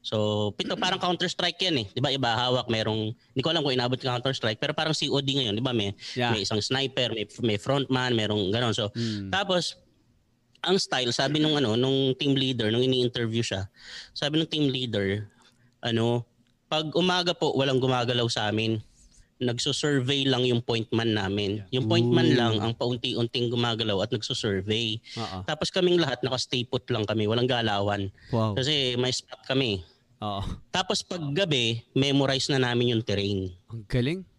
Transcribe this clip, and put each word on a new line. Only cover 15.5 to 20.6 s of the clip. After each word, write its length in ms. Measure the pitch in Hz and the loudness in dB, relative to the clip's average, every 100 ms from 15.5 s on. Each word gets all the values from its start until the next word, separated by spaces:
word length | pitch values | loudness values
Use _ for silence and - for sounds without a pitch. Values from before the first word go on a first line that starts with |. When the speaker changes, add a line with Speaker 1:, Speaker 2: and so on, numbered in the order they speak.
| _ _ _ | _ _ _
Speaker 1:
ano, 440 | 120 113 117 120 117 _ _ _ | -2 0 2 0 -4 _ _ _
"Pag 300 | _ 156 156 | _ -4 0
umaga 380 | 151 180 180 175 | 0 2 2 0
po, 180 | 170 156 | 0 0
walang 240 | - 135 131 | 2 2 2
gumagalaw 480 | 127 127 120 123 117 | 2 2 2 0 0
sa 200 | 120 107 | 0 0
amin. 320 | 107 110 110 - _ - - - _ | 0 0 -2 -6 _ -20 -20 -20 _
Nagsusurvey 840 | 127 120 147 - 151 143 123 139 | -2 -2 -2 -2 0 2 2 0
lang 220 | 135 123 127 | 2 2 2
yung 160 | 120 | 2